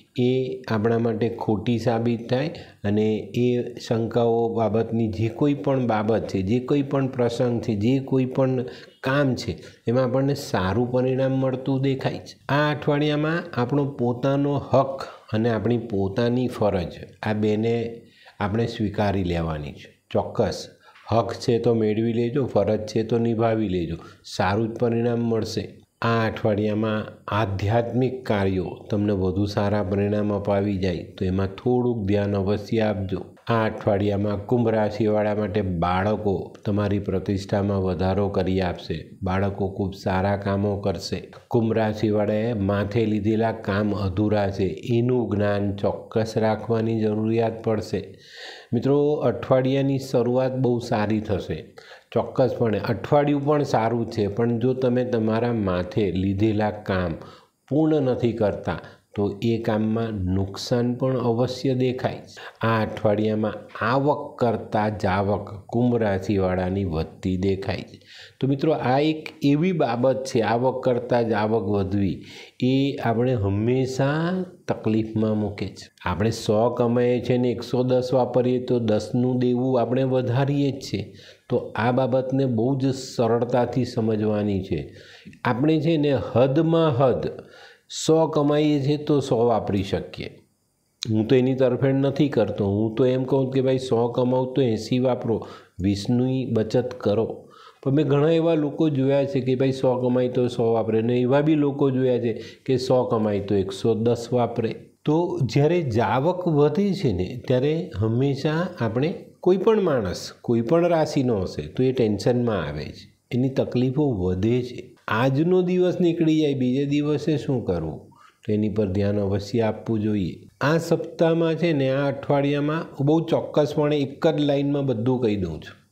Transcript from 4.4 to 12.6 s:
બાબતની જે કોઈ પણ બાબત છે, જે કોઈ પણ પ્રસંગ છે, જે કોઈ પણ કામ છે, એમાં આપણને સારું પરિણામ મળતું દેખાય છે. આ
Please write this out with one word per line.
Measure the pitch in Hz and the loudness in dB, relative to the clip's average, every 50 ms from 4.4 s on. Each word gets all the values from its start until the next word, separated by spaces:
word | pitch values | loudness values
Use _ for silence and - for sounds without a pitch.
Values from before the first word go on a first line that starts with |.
| 117 113 101 | 2 0 0
બાબતની | 113 113 107 101 113 113 - 113 113 117 113 | 0 0 2 2 0 0 0 0 0 0 0
જે | 101 92 113 113 | 0 -2 -2 -2
કોઈ | - - 147 147 143 | 0 0 0 0 0
પણ | 139 - 143 135 131 123 | 0 0 0 0 2 2
બાબત | 113 107 107 107 107 113 101 - - | 0 0 0 2 2 0 0 0 -2
છે, | - 98 92 | -2 -2 0
જે | 95 117 123 | 0 0 0
કોઈ | 123 - 147 143 135 | 0 0 0 0 0
પણ | 139 139 135 135 | 0 0 -2 -2
પ્રસંગ | 123 - 123 120 117 - - 131 123 120 113 - | -2 0 0 0 0 0 0 0 0 0 -2 -2
છે, | - 110 | -2 -2
જે | 101 104 120 131 135 | 0 2 2 2 2
કોઈ | 135 - 135 131 127 | 0 0 0 0 0
પણ | 123 - - 135 131 131 127 123 - - - - - - _ - | 0 0 0 0 2 0 -2 -4 -6 -10 -14 -18 -20 -20 _ -4
કામ | - 135 147 143 135 120 | -2 0 2 2 2 0
છે, | - - - 82 - - - - - _ | -2 -4 -6 -8 -8 -12 -18 -20 -8 _
એમાં | 113 117 131 131 | -2 0 0 0
આપણને | 120 120 131 139 139 139 | 2 0 0 0 0 -2
સારું | - - - - 104 92 92 95 117 123 120 127 | -2 -4 -4 -2 0 0 0 2 0 0 0 0
પરિણામ | 127 127 131 131 127 131 131 135 | 0 0 0 0 0 0 0 0
મળતું | 131 131 131 127 127 - 143 135 131 135 | 0 0 0 -2 -2 -2 -2 0 0 0
દેખાય | 139 131 135 - 139 - - | 0 0 0 -2 -4 -4 -6
છે. | - - - - _ - | -10 -16 -20 -14 _ -2
આ | 131 147 | 0 0